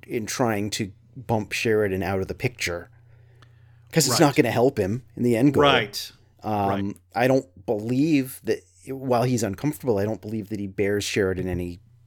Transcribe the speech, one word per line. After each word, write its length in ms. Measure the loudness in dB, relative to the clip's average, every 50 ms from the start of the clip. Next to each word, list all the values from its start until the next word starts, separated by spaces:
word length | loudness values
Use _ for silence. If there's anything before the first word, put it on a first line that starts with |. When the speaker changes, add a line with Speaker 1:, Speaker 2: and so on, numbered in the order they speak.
| -10
Speaker 1:
in 180 | -8 -6 -6 -6
trying 440 | -4 -4 -2 0 0 0 -2 -4 -4
to 220 | -4 -6 -6 -6 -8 _ _ _ -20
bump 360 | -10 -4 -2 -2 -2 -2 -4 -6
Sheridan 500 | -2 0 2 2 2 2 2 0 -2 -2
out 180 | -2 -2 -2
of 80 | -4 -6
the 60 | -6
picture. 560 | -4 -6 -6 -4 -4 -6 -6 -6 -8 -10 -14 _ -20 _ _ -20 -20 -20 -20 _ -20 -20 -20 _ _ -20 -20 -20 -20 -14 -4 0
'Cause 140 | 2 2
it's 140 | 4 4 4
Speaker 2:
Right. 60 | 4
Speaker 1:
not 100 | 4 4
gonna 140 | 4 2 2
help 280 | 2 2 2 2 2 2
him 240 | -2 -2 -2 -4 -8 -10 -6
in 60 | -2 0
the 120 | 2 2
end 180 | 4 4 4 4
goal. 80 | 4 4
Speaker 2:
Right. 480 | 4 4 2 0 -2 -6 -10 -12 -12 -16 _ _ _ _ _ -6
Speaker 1:
Um, 260 | -4 -2 0 0 0
Speaker 2:
Right. 280 | 0 0 -2 -4 -6 -10 _ _ -2
Speaker 1:
I 120 | 2 2 4
don't 380 | 4 2 0 -2 -10 -10 -4
believe 760 | -2 -2 -2 -2 -2 0 2 2 4 4 2 2 0 -6 -8 -4
that, 160 | -4 -4 -4 -4 _ _ _ -14 -12
while 360 | -10 -6 -2 0 2 2 2
he's 180 | 2 2 0 0
uncomfortable, 560 | -2 -4 -4 -4 -4 -4 -2 -2 0 0 0
I 60 | 0
don't 160 | -2 -4 -6
believe 280 | -8 -8 -8 -8 -8 -8
that 100 | -8 -8
he 60 | -8 -6
bears 340 | -4 -2 0 0 0 0 -2
Sheridan 440 | -2 0 0 2 2 0 -2 -4 -4
any 320 | -4 -4 -4 -6 -8 -12 -18 _ _ _ _